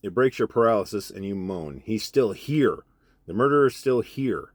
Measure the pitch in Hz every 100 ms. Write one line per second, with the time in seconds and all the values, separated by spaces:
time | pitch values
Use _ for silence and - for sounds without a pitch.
0 | 101 90 131 - 113 - 113 110 95 104
1 | 95 - 98 98 92 92 78 67 69 110
2 | - - 117 95 - 151 123 80 - _
3 | _ _ - 90 135 147 139 - 135 123
4 | 110 - 135 87 -